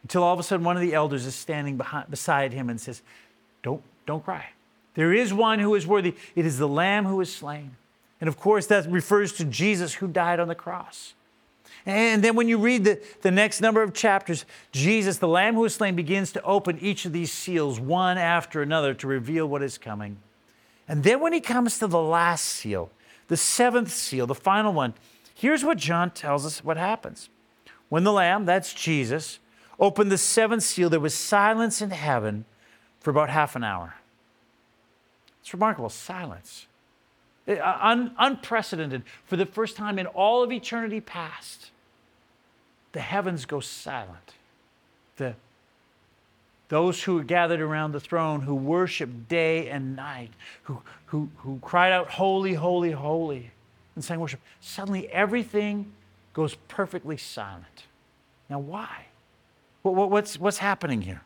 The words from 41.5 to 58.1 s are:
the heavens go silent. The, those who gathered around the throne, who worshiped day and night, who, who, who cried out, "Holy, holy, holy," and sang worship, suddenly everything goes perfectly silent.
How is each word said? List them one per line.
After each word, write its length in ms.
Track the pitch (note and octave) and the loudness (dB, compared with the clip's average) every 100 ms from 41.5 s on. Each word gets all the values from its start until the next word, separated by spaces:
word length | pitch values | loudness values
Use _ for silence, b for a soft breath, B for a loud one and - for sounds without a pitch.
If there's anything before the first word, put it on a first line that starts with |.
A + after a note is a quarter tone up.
| - - _ _ _ _ _ _ _ _ _ _ _ _ | -20 -20 _ _ _ _ _ _ _ _ _ _ _ _
the 60 | D#3 | -12
heavens 460 | B2 G3 F#3 E3+ B2+ | -6 -4 -2 -6 -6
go 140 | D3 | -8
silent. 760 | - - - C3+ F#2+ E2+ - _ _ _ _ _ _ _ _ _ | -8 -14 -10 -10 -12 -18 -20 _ _ _ _ _ _ _ _ _
The, 180 | C3+ G#2+ _ _ _ _ _ _ _ _ _ _ _ _ _ | -8 -8 _ _ _ _ _ _ _ _ _ _ _ _ _
those 340 | D#3 F3 F3 | 2 2 0
who 200 | - F3 | -2 -2
gathered 380 | C3 F3 E3+ E3 | 0 0 2 0
around 300 | D#3 D3+ D#3 | -2 -2 -4
the 80 | D3 | -6
throne, 420 | - E3 D#3+ D3+ | -4 -2 -2 -2
who 140 | C3+ C#3 | -2 -4
worshiped 720 | C3+ E3+ F3+ - C3 A#2+ A2+ | 0 0 0 -4 -8 -10 -4
day 420 | E3+ D#3+ D#3+ C#3 | 0 2 0 -4
and 260 | C#3 C3 C3 | -8 -8 -8
night, 360 | C#3 C3+ A#2 G#2+ B B | -10 -12 -16 -18 B B
who, 180 | - B2+ B B - | -12 -12 B B -8
who, 240 | D3+ D3+ - | -6 -6 -10
who 220 | C3 C3+ | -12 -12
cried 300 | - F3 F3+ | -2 2 4
out, 180 | F#3 F3 | 4 -2
"Holy, 460 | - F#3+ F#3+ F#3+ E3+ | -2 0 2 0 -2
holy, 340 | E3+ F3 F3 | 0 0 -2
holy," 600 | D3 C#3+ D#3+ E3 C3+ A#2 _ _ _ _ | -4 -4 -2 -4 -6 -12 _ _ _ _
and 100 | - | -16
sang 160 | D3 E3 | -8 -6
worship, 200 | D#3+ D3 b b | -6 -10 b b
suddenly 460 | - - G3 G3 F#3 | -16 -12 -6 -6 -4
everything 800 | F3+ G3+ A#3+ A#3 G#3 G#3 G#3 G3+ - _ _ _ | -2 0 0 -2 -2 -2 -4 -8 -16 _ _ _
goes 220 | - D#3 - _ | -4 -4 -4 _
perfectly 500 | - F#3+ F3 D#3+ D3+ | -6 -6 -6 -8 -10
silent. 680 | - - G2+ F2+ F2+ - - _ _ | -10 -12 -12 -14 -20 -20 -20 _ _